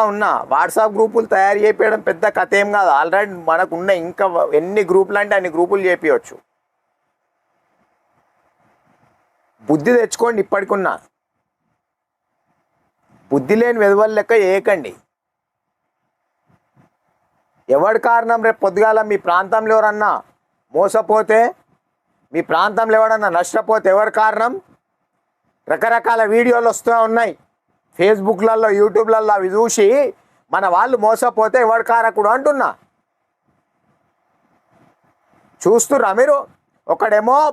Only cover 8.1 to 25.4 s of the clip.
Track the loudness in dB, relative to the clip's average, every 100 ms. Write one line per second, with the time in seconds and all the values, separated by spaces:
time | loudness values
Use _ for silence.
8.1 | _ _ _ _ _ _ _ _ _ _
9.1 | _ _ _ _ _ -2 0 2 0 0
10.1 | -2 -2 -2 -4 -4 -4 -4 -4 -6 -12
11.1 | _ _ _ _ _ _ _ _ _ _
12.1 | _ _ _ _ _ _ _ _ _ _
13.1 | _ _ -4 0 0 0 2 2 2 2
14.1 | 0 0 0 2 0 0 -2 -6 -18 _
15.1 | _ _ _ _ _ _ _ _ _ _
16.1 | _ _ _ _ _ _ _ _ _ _
17.1 | _ _ _ _ _ -2 0 2 0 2
18.1 | 0 2 0 0 0 -2 2 2 2 0
19.1 | -2 0 -2 0 -2 2 2 2 0 -2
20.1 | -4 -8 _ _ _ _ -2 0 0 0
21.1 | 0 2 2 2 -2 _ _ _ _ _
22.1 | _ _ -8 -2 -2 0 -2 0 2 2
23.1 | 0 0 -2 -2 -4 -2 0 2 2 0
24.1 | 0 0 0 -4 -6 -14 _ _ _ _
25.1 | _ _ _